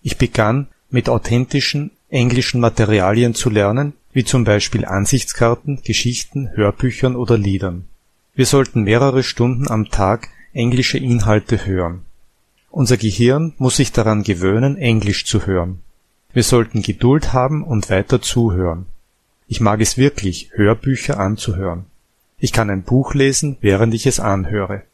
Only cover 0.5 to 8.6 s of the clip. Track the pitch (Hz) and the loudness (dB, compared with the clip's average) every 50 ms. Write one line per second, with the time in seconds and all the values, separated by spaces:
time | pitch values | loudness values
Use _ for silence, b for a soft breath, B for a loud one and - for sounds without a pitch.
0.5 | 117 139 143 - _ _ _ _ - 123 113 - 123 117 - - 117 120 123 - | 2 -2 -4 -6 _ _ _ _ -2 -2 0 2 0 0 0 0 0 0 0 0
1.5 | - 143 131 - - 143 147 - _ _ _ _ - 135 120 123 120 123 120 - | -2 -2 -2 -2 -4 -4 -6 -6 _ _ _ _ -2 0 0 2 2 0 0 0
2.5 | - 120 117 117 - - 113 101 107 104 90 95 104 117 123 120 113 - - 127 | 0 2 0 0 2 2 2 2 4 2 4 2 4 4 2 2 0 0 -2 0
3.5 | 107 107 101 101 107 131 147 143 143 _ _ _ _ 135 123 - - 127 113 - | 2 2 2 2 2 0 -2 -4 -6 _ _ _ _ -2 -2 2 2 2 4 4
4.5 | 104 104 - - - 107 - - 92 98 101 - - 98 - - - - 120 117 | 2 2 2 0 -2 -4 -2 -2 -2 -2 0 2 0 0 -2 -4 -2 0 2 2
5.5 | 120 - _ 143 143 120 - - 110 - - 120 123 - - - _ 143 139 113 | 2 0 _ -6 -6 -6 -4 -4 -4 -2 -2 -2 -4 -4 -10 -8 _ -8 -6 -6
6.5 | - - 104 101 104 - - 127 - - - 127 123 123 123 - 120 113 101 101 | -2 0 0 0 0 0 -2 -4 -2 0 -2 -2 0 -2 0 2 2 2 2 0
7.5 | 95 95 98 95 87 90 90 - - _ _ _ _ _ _ _ _ - 131 - | 0 -2 -2 -4 -6 -8 -14 -16 -20 _ _ _ _ _ _ _ _ 0 0 2
8.5 | - 139 | 4 2